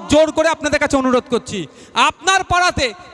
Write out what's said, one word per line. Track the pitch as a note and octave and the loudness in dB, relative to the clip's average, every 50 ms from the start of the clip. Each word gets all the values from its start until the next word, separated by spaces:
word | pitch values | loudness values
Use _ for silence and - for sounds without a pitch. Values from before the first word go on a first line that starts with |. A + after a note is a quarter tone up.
| - - | -2 2
জোর | D4 D4+ D#4+ D4+ | 4 4 4 4
করে | D4+ D#4 D#4 | 2 0 0
আপনাদের | E4 D#4 D#4 C#4 D4 D4 C#4+ | 0 0 -2 -4 -2 -2 -2
কাছে | D4 C4+ C#4+ | 0 0 0
অনুরোধ | C4+ C4 C4 B3 B3 A#3+ - | 0 0 2 0 0 0 -2
করছি, | B3 G#3+ - - G#3+ F#3+ D#3 - - - - - - | -4 -4 -4 -6 -8 -8 -8 -10 -14 -20 -16 -8 -2
আপনার | - C4 D4+ - - - F#4 F#4+ F#4+ F#4 | 0 0 0 0 -2 -2 0 0 0 0
পাড়াতে | - F4 F4 F4+ F4 - - C#4+ A3+ F#3+ - - - | 0 0 2 2 0 0 -2 -2 -4 -4 -8 -14 -6